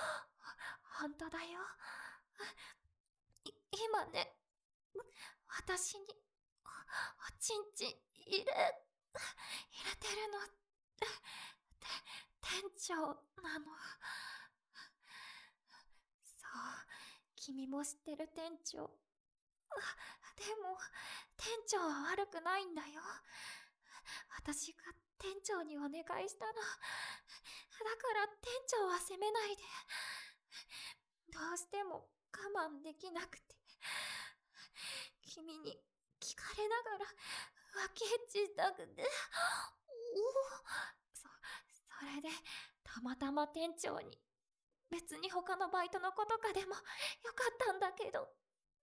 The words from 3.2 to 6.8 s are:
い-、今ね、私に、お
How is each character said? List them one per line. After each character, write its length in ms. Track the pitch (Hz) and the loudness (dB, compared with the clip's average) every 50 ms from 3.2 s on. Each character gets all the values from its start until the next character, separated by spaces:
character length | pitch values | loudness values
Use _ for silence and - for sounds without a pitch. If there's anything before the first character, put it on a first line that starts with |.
| _ _ - - - | _ _ -20 -12 -12
い-、 80 | - - - _ - - 403 453 | -12 -12 -12 _ -4 -2 0 2
今 220 | 440 427 392 - | 4 4 4 2
ね、 280 | - 320 - - - - _ _ _ _ _ _ _ _ _ _ _ - 381 - - - - - - - _ _ | 2 2 0 0 0 -4 _ _ _ _ _ _ _ _ _ _ _ -10 -8 -8 -10 -12 -14 -14 -14 -14 _ _
私 520 | - - - - - 370 359 - - - 403 | -6 -6 -4 0 2 2 4 2 2 0 -4
に、 80 | 392 427 - - _ _ _ _ _ _ _ _ - | -8 -12 -12 -14 _ _ _ _ _ _ _ _ -14
お 60 | - - - | -12 -12 -12